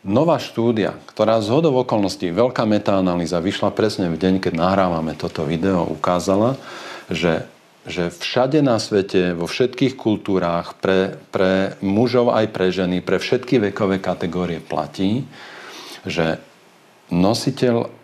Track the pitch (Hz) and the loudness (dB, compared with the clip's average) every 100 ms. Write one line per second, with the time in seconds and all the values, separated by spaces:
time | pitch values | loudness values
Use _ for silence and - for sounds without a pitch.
0 | 95 110 165 143 - - 117 110 90 - | 0 2 2 0 -2 -2 0 2 -2 -4
1 | - - 107 113 104 135 165 127 123 113 | -14 0 2 2 2 2 4 2 2 0
2 | 98 - 90 87 123 127 113 104 104 98 | 0 -2 -4 0 0 0 0 2 2 2
3 | 92 87 80 87 90 - 101 - 107 - | 2 0 -2 -2 -2 0 -2 0 0 0
4 | 90 80 92 92 92 82 87 98 92 82 | -2 0 2 2 0 0 2 2 2 0
5 | 80 78 85 - 76 82 95 92 82 73 | -4 -4 -6 -4 -2 0 2 0 0 -2
6 | - 90 90 95 117 139 - - - - | 0 0 2 2 2 -2 -10 -16 -16 -16
7 | - 82 85 80 - - _ _ - 85 | -8 -2 0 0 -4 -20 _ _ -10 -4
8 | 85 - - 123 135 151 139 113 - 104 | -4 -6 -4 0 2 4 4 2 2 0
9 | 95 95 90 85 85 - 123 - 131 - | 2 0 0 -2 -4 0 -2 2 -2 0
10 | 113 101 - 95 85 85 - - 95 95 | -2 -2 0 0 0 -2 -4 -4 2 2
11 | 98 - - - 92 95 95 - 98 101 | 2 -4 -8 0 2 2 0 -4 0 2
12 | 123 123 120 117 107 - 92 92 90 90 | 4 4 4 2 0 0 0 0 0 -2
13 | - 92 - 123 - 127 101 - 101 95 | 0 -2 0 -2 2 2 2 0 0 0
14 | 92 87 87 87 87 82 - 78 76 - | -2 -4 -4 -2 -4 -6 -4 -4 -4 -4
15 | 98 120 - - - - - - - - | -2 -2 -6 -16 -20 -20 -18 -18 -18 -14
16 | 92 85 82 - - _ _ _ _ _ | -8 -2 -2 -4 -10 _ _ _ _ _
17 | - 87 95 117 139 127 123 117 120 - | -4 2 2 2 -2 0 2 2 -2 -10